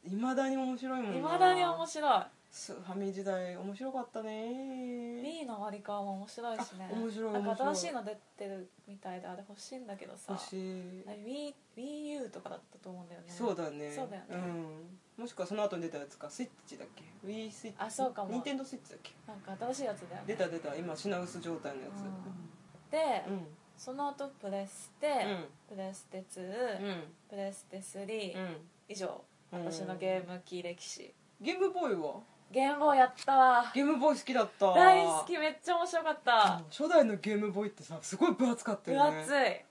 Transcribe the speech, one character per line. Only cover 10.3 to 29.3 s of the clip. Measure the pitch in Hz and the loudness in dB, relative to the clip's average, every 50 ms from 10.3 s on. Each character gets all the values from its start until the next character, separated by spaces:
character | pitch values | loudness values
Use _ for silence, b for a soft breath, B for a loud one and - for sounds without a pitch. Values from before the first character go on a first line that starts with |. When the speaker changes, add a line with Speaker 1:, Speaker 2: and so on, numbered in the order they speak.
Speaker 1:
欲 | 202 185 | -10 -8
し | - - 190 | -8 -8 -8
い。 | 190 190 190 185 185 180 180 185 185 190 | -8 -8 -8 -8 -10 -10 -12 -14 -14 -14
Speaker 2:
あ | 208 | -14
れ | 208 208 | -14 -12
Wii、 | 208 226 262 294 294 294 277 _ _ _ _ | -10 -10 -8 -8 -8 -10 -12 _ _ _ _
Wii | 226 247 285 294 302 302 294 294 285 247 | -12 -10 -10 -8 -8 -8 -8 -6 -8 -8
U | 202 | -10
と | - 190 | -10 -12
か | 185 - | -12 -12
だ | 165 | -12
っ | - - _ | -12 -14 _
た | - - | -20 -18
と | - 185 | -16 -14
思 | 180 180 | -14 -14
う | 175 | -14
ん | 170 | -16
だ | 175 | -18
よ | 170 | -18
ね。 | 175 175 | -16 -16
Speaker 1:
そ | 175 175 240 220 | -6 -2 0 0
う | 175 | 0
だ | 170 165 151 | 0 -2 -4
ね。 | 294 294 294 294 294 | -4 -6 -8 -8 -6
Speaker 2:
そ | 285 262 | -6 -8
う | 214 | -8
だ | 202 | -8
よ | 185 | -12
ね。 | - - | -10 -8
Speaker 1:
う | 180 180 180 180 170 165 165 156 156 156 165 175 185 185 _ _ _ - | -6 -6 -4 -4 -6 -6 -8 -8 -10 -14 -16 -16 -18 -20 _ _ _ -10
ん。 | |
も | 233 240 | -10 -10
し | |
く | - - | -6 -6
は | 180 | -6
そ | 180 202 | -4 0
の | 214 | 0
後 | 208 202 185 | 0 0 0
に | 170 | -2
出 | 165 165 | -6 -6
た | - 147 | -6 -8
や | 143 143 | -10 -10
つ | - - | -12 -14
か。 | - | -14
Switch | 147 - - 254 - - - - - - | -12 -8 -8 -8 -8 -10 -20 -20 -18 -16
だ | - - | -16 -16
っ | - - | -18 -18
け？ | - - - - - - | -20 -20 -20 -20 -14 -10
Wii | 190 214 220 220 214 | -8 -8 -8 -8 -10
Switch？ | 208 - - 220 202 - | -12 -12 -12 -12 -8 -8
Speaker 2:
あ、 | 202 220 | -8 -6
そ | - - 262 254 | -2 0 -2 0
う | |
か | 240 208 202 | 0 -4 -6
も。 | 190 226 254 | -4 -4 -4
Speaker 1:
Nintendo | 247 285 277 262 269 | -2 -2 -4 -4 -6
Switch | - 269 226 - - | -8 -12 -14 -14 -18
だ | - | -20
っ | - | -20
け？ | - - - - - - | -20 -20 -20 -20 -18 -16
Speaker 2:
な | 214 | -16
ん | 202 | -14
か | 190 196 196 185 226 247 | -12 -12 -8 -4 -4 -4
新 | 262 | -2
し | 269 | -2
い | 277 | -2
や | 226 202 | -4 -4
つ | - 180 170 | -6 -10 -12
だ | 175 | -12
よ | 196 | -10
ね。 | 202 | -6
Speaker 1:
出 | 196 226 | -6 0
た | 196 185 165 | 0 0 0
出 | 170 165 | 0 -6
た。 | 160 147 143 | -6 -6 -6
今 | 160 175 170 156 | -4 -6 -6 -6
品 | 151 - 202 190 180 | -4 -2 -2 -2 -2
薄 | 180 170 - 175 | -4 -6 -8 -8
状 | 165 170 165 | -6 -6 -6
態 | 156 - 147 139 | -6 -6 -8 -8
の | 135 | -8
や | 127 - - | -10 -10 -10
つ。 | 202 | -10
Speaker 2:
う | |
ん。 | 202 | -8
Speaker 1:
う | 190 | -8
ん。 | 190 185 185 185 185 180 170 165 - - - - - - - - | -10 -10 -10 -12 -12 -12 -14 -16 -18 -20 -20 -20 -20 -20 -10 -4
Speaker 2:
で、 | - 311 320 294 233 185 - 185 | 0 0 2 2 0 0 -2 -4
Speaker 1:
う | |
ん。 | 196 185 170 151 160 - - - _ - | -6 -6 -6 -10 -14 -20 -20 -20 _ -14
Speaker 2:
そ | - 254 262 | -12 -10 -6
の | 277 285 285 | -4 -4 -4
後 | 277 277 277 277 - - | -4 -6 -10 -10 -10 -10
プ | - 196 | -8 -6
レ | 196 196 196 | -4 -4 -6
ス | 196 - - - - - - | -8 -12 -16 -18 -18 -8 -4
テ、 | 285 302 | -2 0
Speaker 1:
う | 285 247 185 202 | 2 2 0 0
ん。 | 196 175 156 139 - - _ - | -2 -4 -6 -10 -14 -20 _ -14
Speaker 2:
プ | 214 | -10
レ | 190 190 190 | -8 -8 -8
ス | 196 - - _ | -8 -12 -16 _
テ | - 190 185 - | -12 -12 -12 -12
ツ | - 185 | -12 -12
ー、 | 185 185 196 233 247 240 202 185 196 | -10 -8 -4 -4 -2 -2 -2 -4 -4
Speaker 1:
う | |
ん。 | 202 185 170 151 156 165 _ _ _ | -4 -6 -6 -8 -12 -18 _ _ _
Speaker 2:
プ | 208 | -8
レ | 196 196 196 | -6 -6 -6
ス | 196 - - | -8 -12 -16
テ | _ - 196 | _ -14 -14
ス | 190 - - 190 202 | -12 -12 -12 -10 -8
リ | 196 220 220 202 185 170 | -6 -6 -6 -6 -6 -6
ー、 | |
Speaker 1:
う | 185 | -6
ん。 | 190 175 165 156 165 - _ _ _ | -6 -6 -8 -10 -14 -18 _ _ _
Speaker 2:
以 | - 202 | -14 -8
上、 | 190 185 - - - - _ | -6 -6 -6 -6 -10 -14 _